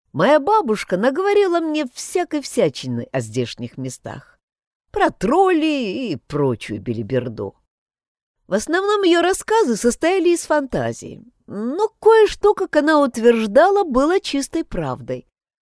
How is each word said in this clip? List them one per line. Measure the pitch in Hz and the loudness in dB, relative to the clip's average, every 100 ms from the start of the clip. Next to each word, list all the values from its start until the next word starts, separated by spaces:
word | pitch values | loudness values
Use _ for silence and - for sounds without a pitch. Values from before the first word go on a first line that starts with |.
| _ | _
Моя | - 202 302 | 0 2 2
бабушка | 277 427 269 208 - 185 | 2 0 0 -4 -4 -2
наговорила | 247 277 392 415 392 349 | 0 0 0 2 2 0
мне | 320 302 269 | -2 -4 -6
всякой | - - 359 349 294 | -10 -6 -4 -4 -6
всячины | - - 165 - 131 117 - | -4 0 0 -2 -8 -8 -6
о | 135 | -6
здешних | 110 117 117 - 117 - | -4 -4 -6 -8 -14 -10
местах. | 131 - 107 131 - _ _ _ _ _ _ | -12 -12 -14 -16 -18 _ _ _ _ _ _
Про | 415 370 | -2 -2
троллей | - 190 339 381 320 311 285 214 214 240 | -2 0 2 4 2 0 -2 -4 -6 -6
и | 131 | -8
прочую | - 147 135 113 - 104 | -6 -2 -2 -2 -6 -8
белиберду. | 123 113 107 127 120 107 98 - _ _ _ _ _ _ _ _ - | -6 -6 -4 -4 -4 -8 -10 -12 _ _ _ _ _ _ _ _ -4
В | |
основном | 196 254 349 403 415 | -4 0 -2 0 2
её | 370 339 | 2 4
рассказы | 349 381 - 440 320 220 | 2 0 0 0 2 0
состояли | 240 - 320 381 339 | -2 0 0 2 2
из | 339 - | 0 0
фантазии, | 302 269 170 117 113 - 143 226 _ - | -2 -2 -4 -4 -6 -12 -18 -20 _ -14
но | 202 233 330 427 _ | -8 -6 -2 -4 _
кое-что, | 427 453 415 - 415 392 | 4 6 6 4 0 2
как | 359 302 | 0 2
она | 294 302 | 4 4
утверждала, | 269 240 233 233 220 226 359 403 | 2 4 4 4 4 4 4 4
было | 359 247 294 381 | 2 0 2 0
чистой | - 277 269 330 | -2 -6 -4 -6
правдой», | - 196 143 127 120 127 - _ _ _ | -6 -6 -6 -6 -8 -10 -12 _ _ _